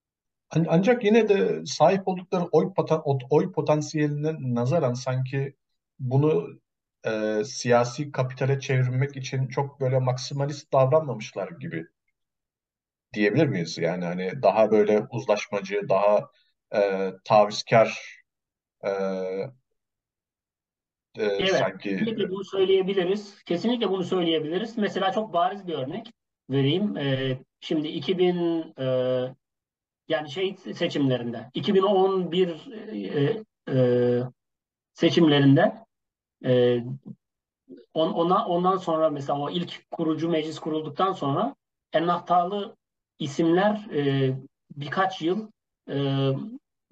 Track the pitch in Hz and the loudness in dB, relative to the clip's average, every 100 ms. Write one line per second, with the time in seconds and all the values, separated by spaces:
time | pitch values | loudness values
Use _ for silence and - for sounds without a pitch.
0 | _ _ _ _ - 160 165 165 196 240 | _ _ _ _ -4 0 2 4 4 2
1 | 202 233 214 196 185 160 165 - 156 196 | 4 4 6 4 2 -2 -4 2 4 4
2 | 190 180 - 185 170 160 185 175 143 160 | -2 -6 -4 -4 2 2 2 0 0 0
3 | 151 135 127 147 185 - 143 151 147 156 | 0 -2 2 2 2 -2 0 0 0 -2
4 | 147 147 151 156 131 117 120 170 131 123 | -2 -2 -4 -4 -4 -2 0 0 0 -2
5 | 131 127 131 139 135 - _ _ _ - | -4 -4 -2 -4 -6 -8 _ _ _ -10
6 | 127 135 151 156 - - _ _ _ _ | -2 2 4 2 -2 -12 _ _ _ _
7 | 117 110 107 107 117 - 120 120 123 - | -4 -2 -2 -2 -2 -4 2 2 2 -4
8 | 143 - 131 - 131 135 - 127 127 131 | -6 -2 -4 -2 -2 -2 0 0 2 0
9 | 139 143 131 131 - - 135 - 131 131 | -2 -4 -8 -4 -4 -4 -6 -4 -2 0
10 | 131 127 - 139 139 147 - 139 131 156 | 0 -2 -4 -6 -4 -6 0 2 4 4
11 | 151 107 - 104 92 85 85 80 82 _ | 0 -8 -10 -8 -8 -10 -10 -10 -10 _
12 | _ _ _ _ _ _ _ _ _ _ | _ _ _ _ _ _ _ _ _ _
13 | _ 104 104 127 156 95 82 - 80 90 | _ 0 2 4 2 0 -4 -4 -4 -4
14 | 87 90 92 - 101 98 107 107 104 107 | -6 -6 -6 0 2 4 4 4 4 2
15 | - 123 - 104 - 101 95 101 - 98 | 0 -6 -2 -2 -2 -6 -4 -6 0 2
16 | 101 104 - _ _ _ - 104 101 95 | 4 2 0 _ _ _ -6 0 2 0
17 | 95 92 - 110 104 104 - 117 110 - | -4 -6 2 4 4 0 2 4 4 2
18 | - - _ _ _ _ _ _ 104 98 | -14 -20 _ _ _ _ _ _ -4 -2
19 | 98 95 92 95 - - _ _ _ _ | -2 -4 -6 -6 -8 -12 _ _ _ _
20 | _ _ _ _ _ _ _ _ _ _ | _ _ _ _ _ _ _ _ _ _
21 | _ 117 107 98 190 180 95 92 101 - | _ -4 -2 0 0 2 0 -4 -6 -4
22 | 226 214 185 190 190 190 190 190 185 190 | -2 -2 -4 -6 -6 -2 2 2 2 0
23 | 175 208 - - - 170 220 247 208 190 | 0 -2 -6 -14 -6 -2 0 0 -2 -2
24 | 151 185 170 156 147 180 220 - 202 180 | -2 -2 0 0 -2 -4 -4 -4 -4 0
25 | 190 214 196 170 180 202 180 147 131 196 | -2 -2 -2 0 0 -2 -8 -6 -6 -8
26 | - _ _ _ - 135 139 175 208 - | -12 _ _ _ -4 0 2 2 -2 -4
27 | 139 131 131 131 - _ - 165 151 175 | -4 -2 -2 -6 -10 _ -4 -4 -4 -6
28 | 135 180 180 175 170 165 156 - 131 127 | -4 0 2 2 0 -2 -6 -6 -2 0
29 | 127 127 127 135 _ _ _ _ _ _ | 0 -2 -4 -10 _ _ _ _ _ _
30 | - 156 147 175 190 190 220 - 170 151 | -4 -4 -4 -4 -4 -4 -12 -6 -4 0
31 | 139 123 120 117 - 160 143 190 202 190 | 0 0 -2 -8 -8 -6 0 2 4 4
32 | 190 190 170 175 180 156 - 107 107 104 | 4 2 0 0 0 -2 -12 -16 -12 -10
33 | 95 147 139 214 - _ - 131 123 123 | -4 0 0 0 -8 _ -4 2 4 4
34 | 123 123 127 - _ _ _ _ _ - | 2 0 -2 -10 _ _ _ _ _ 0
35 | 170 - 160 147 139 139 214 - - _ | 2 4 4 6 6 6 4 0 -18 _
36 | _ _ _ _ 131 123 123 123 120 135 | _ _ _ _ 0 4 4 2 -2 -10
37 | - - _ _ _ _ _ - - 160 | -14 -20 _ _ _ _ _ -20 -10 -2
38 | 160 - 170 196 175 175 180 190 175 160 | 0 0 2 2 2 0 2 0 0 0
39 | 160 143 139 143 143 180 170 - _ - | 0 0 -4 -4 -2 -4 -6 -10 _ -4
40 | 160 147 165 160 156 147 165 156 151 - | -2 0 0 0 -2 -6 -6 -6 -6 -2
41 | 190 - 139 147 254 - _ _ _ 156 | -2 -2 -2 -2 -2 -6 _ _ _ -2
42 | 170 175 - 175 175 202 202 - _ _ | 0 -2 2 2 2 -2 -6 -12 _ _
43 | _ - 151 - 165 175 208 208 - 147 | _ -10 -8 0 2 4 2 0 -4 -2
44 | 139 135 135 135 - _ - 143 143 190 | 0 2 0 -2 -8 _ -20 -12 -6 -2
45 | 185 - 160 208 214 _ _ _ - 139 | -2 -2 -4 -4 -6 _ _ _ -8 -4
46 | 139 135 135 135 214 254 _ _ _ | -2 0 0 -2 -6 -14 _ _ _